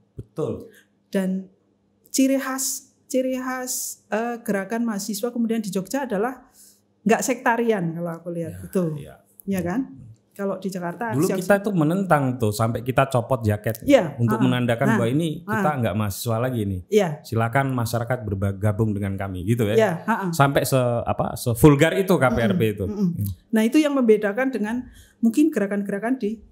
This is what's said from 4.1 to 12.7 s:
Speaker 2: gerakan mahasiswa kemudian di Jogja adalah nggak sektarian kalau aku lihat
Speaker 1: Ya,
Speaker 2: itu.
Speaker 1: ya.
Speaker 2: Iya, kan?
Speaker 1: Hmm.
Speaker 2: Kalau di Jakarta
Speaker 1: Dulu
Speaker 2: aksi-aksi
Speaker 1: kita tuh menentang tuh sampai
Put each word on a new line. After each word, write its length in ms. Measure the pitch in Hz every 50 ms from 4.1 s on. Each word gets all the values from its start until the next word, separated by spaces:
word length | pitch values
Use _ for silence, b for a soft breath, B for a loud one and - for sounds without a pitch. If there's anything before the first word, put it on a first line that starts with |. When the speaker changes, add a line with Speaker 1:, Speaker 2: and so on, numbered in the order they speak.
| 208 214 233 240 240 226
Speaker 2:
gerakan 460 | 233 214 196 196 190 190 226 233 240
mahasiswa 460 | 233 208 196 196 - 202 - 240 240
kemudian 280 | 240 240 226 220 226 226
di 120 | 214 190
Jogja 340 | 190 190 185 - - 277 277
adalah 400 | 240 208 185 220 254 262 - b b b b b b b b b _ _ _
nggak 220 | - 202 226 -
sektarian 760 | - 277 240 247 - 247 233 233 240 226 220 196 170 165 160
kalau 160 | 170 175 170
aku 160 | 165 165 170 180
lihat 240 | 170 170 165 -
Speaker 1:
Ya, 80 | 92 95
Speaker 2:
itu. 240 | 92 87 - 190 175 160 151 143
Speaker 1:
ya. 160 | 76 71 - - _ _ _ _ - 196
Speaker 2:
Iya, 120 | 196 185
kan? 180 | 175 175 185 254 262
Speaker 1:
Hmm. 220 | - - - - - - _ _ _
Speaker 2:
Kalau 260 | _ - 202 196 190
di 120 | 190 - 190
Jakarta 440 | 185 180 175 170 170 170 240 226
Speaker 1:
Dulu 140 | 123 135 160
Speaker 2:
aksi-aksi 160 | 165 190 185
Speaker 1:
kita 140 | 170 190 202 196
tuh 140 | 202 220 196
menentang 480 | 165 147 151 175 196 190 175 156 143 135 127 123
tuh 140 | 123 113 104
sampai 320 | 101 - 113 117